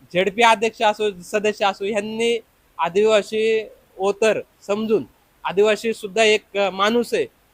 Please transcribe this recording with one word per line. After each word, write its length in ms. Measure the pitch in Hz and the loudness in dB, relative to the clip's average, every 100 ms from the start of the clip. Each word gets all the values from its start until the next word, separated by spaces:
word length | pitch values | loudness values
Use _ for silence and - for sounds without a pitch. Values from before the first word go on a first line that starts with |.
| _ | _
झेडपी 280 | 175 190 190 | -2 -2 2
अध्यक्ष 400 | 226 220 226 - | 4 4 0 0
असो, 280 | 214 214 214 | 0 0 -4
सदस्य 560 | 180 175 214 214 208 202 | -6 -6 -2 -2 0 -2
असो, 180 | 196 | -2
ह्यांनी 540 | 196 220 214 220 233 233 - _ _ - | -4 -4 -4 -2 -2 -2 -6 _ _ -6
आदिवासी 880 | 165 180 214 214 190 220 220 220 208 - _ - | -2 2 4 4 2 -2 0 0 -4 -12 _ -4
ओतर 420 | 190 196 220 160 - _ - | -2 2 0 0 -4 _ -6
समजून, 380 | 208 220 208 117 _ _ _ | -4 0 0 -2 _ _ _
आदिवासी 500 | 156 175 214 208 226 | -4 2 2 2 -2
सुद्धा 300 | 214 208 190 | -6 -6 0
एक, 320 | 220 214 - 196 | 2 2 -2 -4
अ, 140 | 196 | -2
माणूस 440 | 190 208 240 233 | 0 0 0 0
आहे 120 | 202 127 _ _ | -2 -4 _ _